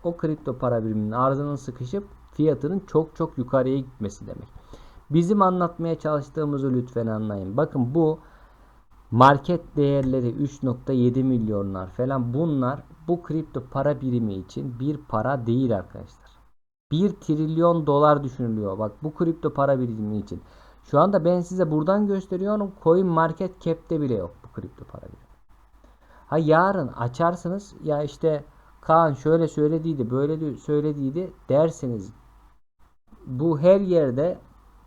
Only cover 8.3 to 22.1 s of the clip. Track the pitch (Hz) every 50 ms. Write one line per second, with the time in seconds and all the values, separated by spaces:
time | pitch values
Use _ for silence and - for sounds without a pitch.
8.3 | - - - - - - - - - - - _ - - - - 110 117 127 135
9.3 | 143 139 - - 175 165 175 - - 151 143 139 143 139 135 131 131 131 123 120
10.3 | 117 143 143 135 - - - 127 120 - - - 135 127 120 123 120 131 131 131
11.3 | 127 117 113 107 107 101 98 98 98 92 92 92 - - 123 135 135 131 123 120
12.3 | 120 143 170 165 147 135 127 123 143 - - - - - - - 175 170 - -
13.3 | 151 160 156 - - 131 127 - - 135 139 147 143 127 131 131 123 120 113 107
14.3 | 98 95 90 - - - 143 139 120 117 131 147 151 147 - - - 107 110 127
15.3 | 143 131 117 117 117 127 135 120 110 95 90 - - - 92 - - - - -
16.3 | - - _ _ _ _ _ _ _ _ _ - 143 156 190 202 - - - -
17.3 | 156 151 156 156 160 165 170 170 170 170 151 151 143 143 147 151 147 143 143 131
18.3 | 127 - 123 113 110 107 104 98 95 101 110 107 - - 147 156 156 - 175 165
19.3 | 165 165 - 156 - 143 139 139 139 131 127 117 113 110 107 104 107 107 101 -
20.3 | - 85 - - - - - - - - - - - 143 165 202 202 185 156 170
21.3 | 180 180 175 175 185 185 180 156 151 151 151 175 190 208 214 202